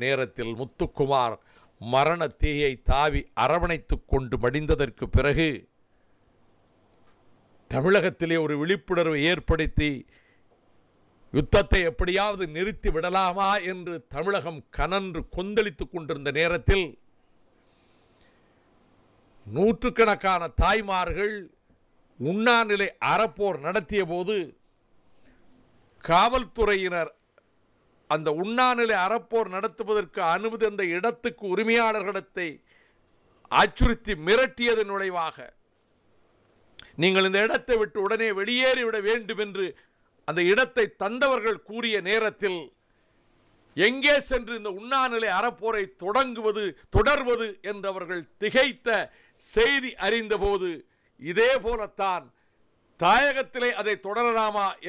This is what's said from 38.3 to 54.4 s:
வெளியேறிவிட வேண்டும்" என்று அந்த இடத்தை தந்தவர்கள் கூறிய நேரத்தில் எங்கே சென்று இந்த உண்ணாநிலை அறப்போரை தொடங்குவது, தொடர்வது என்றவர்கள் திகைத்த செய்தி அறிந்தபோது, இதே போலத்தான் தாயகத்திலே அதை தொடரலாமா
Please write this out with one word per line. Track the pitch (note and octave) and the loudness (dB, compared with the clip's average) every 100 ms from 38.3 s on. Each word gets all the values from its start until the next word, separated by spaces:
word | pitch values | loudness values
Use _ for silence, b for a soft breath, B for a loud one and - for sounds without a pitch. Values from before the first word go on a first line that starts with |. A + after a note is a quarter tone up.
| G3 | -2
வெளியேறிவிட | G#3 B3 C4 C4 A#3 G#3+ G3+ | -2 0 2 2 0 -2 -2
வேண்டும்" | A#3 G3 G3 G#3 | -2 -4 -6 -4
என்று | G3 F#3 b b b b _ - | -4 -4 b b b b _ -6
அந்த | D#3+ F3 | 0 4
இடத்தை | G#3 B3+ - G#3 - | 4 2 0 -2 -2
தந்தவர்கள் | G3 B3 C#4 B3+ G#3+ G3 - | -6 0 0 2 -2 -4 -8
கூறிய | A3+ A3+ G#3 F3+ | -6 -2 -2 0
நேரத்தில் | A3 G#3+ G3+ G3+ F3+ C3+ _ _ _ _ _ _ _ _ _ _ - | 0 0 -2 -4 -4 -10 _ _ _ _ _ _ _ _ _ _ 0
எங்கே | G3+ C4 C#4+ C#4+ - | 0 4 4 2 2
சென்று | B3+ G3 A#3 | -4 -4 -8
இந்த | G#3 F#3 | -8 -10
உண்ணாநிலை | A#3 C4+ B3+ A3+ A3 F#3 | -4 0 0 0 0 0
அறப்போரை | A#3 - A3 A3 F#3+ - | -2 -2 -4 -4 -6 -6
தொடங்குவது, | F3+ A3+ C4 A3+ A3 G#3+ G3 b b G3+ | -2 0 0 -2 -4 -2 -6 b b 2
தொடர்வது | G#3+ C#4+ B3 A#3+ A3 F#3+ F#3+ | 4 2 0 -2 -4 -8 -10
என்றவர்கள் | G3+ G3 F#3 E3+ F3+ D#3 _ | -8 -8 -8 -8 -8 -10 _
திகைத்த | G#3+ B3+ C#4 - A#3 G#3 C#3+ b b _ | 0 2 2 -2 -2 -2 -2 b b _
செய்தி | - G#3+ A#3 C#4 B3+ - F#3+ | -4 2 4 2 -2 -4 -2
அறிந்தபோது, | A#3 G#3+ G#3 G3+ G3 F3+ D#3 - _ _ _ | -2 -2 -2 0 0 -4 -8 -14 _ _ _
இதே | C#3+ F3 A#3+ C4 | -4 2 4 2
போலத்தான் | G#3+ A#3 G#3 - G3 F3+ B2+ _ _ _ _ _ _ - | -2 -4 -6 -4 -4 -4 -8 _ _ _ _ _ _ 0
தாயகத்திலே | E3+ A3+ C#4+ C4+ C4 B3 A#3+ G#3 | 4 6 4 0 -6 -4 -2 -2
அதை | G#3 G3 G3 | -4 -4 -4
தொடரலாமா | G#3+ A#3+ A3+ | -2 0 2